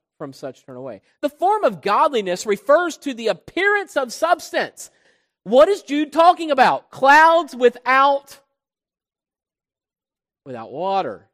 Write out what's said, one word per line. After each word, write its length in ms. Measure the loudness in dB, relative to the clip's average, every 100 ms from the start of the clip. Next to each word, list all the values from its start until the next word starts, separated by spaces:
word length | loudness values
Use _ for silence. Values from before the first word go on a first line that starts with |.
| _ _
from 140 | -18
such 340 | -14 -16 -16 -20
turn 100 | -16
away." 240 | -16 -16 _ _
The 80 | -8
form 340 | -4 -2 0
of 160 | -2 -4
godliness 640 | -2 0 0 0 -4 -6
refers 520 | -4 -4 2 2 2 -6
to 160 | -10
the 140 | -6 -4
appearance 680 | -6 -8 -4 -2 -2 -2 -6
of 160 | -6
substance. 800 | -4 -2 -2 -2 -6 -6 -10 -20 _ _ _ _ _
What 240 | 0 4 4
is 140 | 2
Jude 300 | -4 -4 -2
talking 380 | 2 4 2 -2
about? 400 | 2 2 2 -6
Clouds 640 | -4 4 6 6 4 -2 0
without, 840 | 0 0 0 2 2 0 -6 -20 _ _ _ _ _ _ _ _ _ _ _ _ _ _ _ _ _ _ _ _
without 260 | -18 -16 -14
water, 580 | -10 -4 -4 -4 -10 _